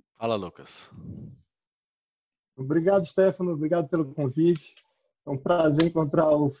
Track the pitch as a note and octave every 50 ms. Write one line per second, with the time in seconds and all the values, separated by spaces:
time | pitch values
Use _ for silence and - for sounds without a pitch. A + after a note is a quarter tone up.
0 | - _ _ _ A2+ A#2 A2+ G2+ F#2 E2+ - - E2 - - - - - - -
1 | - - - - - - - - _ _ _ _ _ _ _ _ _ _ _ _
2 | _ _ _ _ _ _ _ _ _ _ _ C3 C3 C3+ D#3+ E3+ D#3+ F#3+ G3 G3
3 | E3+ - - F#3+ F#3+ F#3+ F#3+ - F3+ F3+ E3 C#3+ D#3 D3+ F3 F3 D#3 - F3+ D#3+
4 | D3+ C3+ C#3 - C#3+ B2+ - D#3 E3 E3+ F3 D#3 - - _ _ _ _ _ _
5 | _ _ _ _ _ C#3 C#3 C3+ - F3 F3 F3 D#3+ D#3 D3 D3+ E3 E3+ E3+ D#3+
6 | D#3 C#3+ - E3+ D#3 D#3 D3+ D3 D3 C#3 C#3